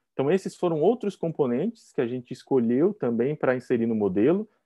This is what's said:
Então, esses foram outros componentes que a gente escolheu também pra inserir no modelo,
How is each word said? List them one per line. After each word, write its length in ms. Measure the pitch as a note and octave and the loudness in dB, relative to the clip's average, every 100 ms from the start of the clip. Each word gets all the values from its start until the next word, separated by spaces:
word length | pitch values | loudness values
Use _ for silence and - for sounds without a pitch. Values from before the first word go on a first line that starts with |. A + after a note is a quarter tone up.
| _ | _
Então, 180 | - C#3 | -4 0
esses 240 | F#3+ F#3+ - | 0 -2 -4
foram 260 | F3+ D#3+ | -2 0
outros 360 | F3 A#3+ G3+ - | 2 0 -4 -6
componentes 720 | E3 D#3 C3 A#2+ G#3 - - | -6 -2 -2 0 -4 -8 -10
que 80 | - | -6
a 80 | A#2+ | -4
gente 240 | B2+ A#2+ | -6 -10
escolheu 640 | B2 - C3+ A#2 B2 F#3 | -14 -2 0 2 2 0
também 420 | G#3 B2 A#2 C3 D3+ | 0 -2 0 -2 -2
pra 180 | C3+ | -2
inserir 320 | B2+ - B2 A#2 | -2 0 0 0
no 80 | |
modelo, 560 | A2 G2+ F#2+ B2 F#3+ G#3+ _ | 0 0 2 2 2 -4 _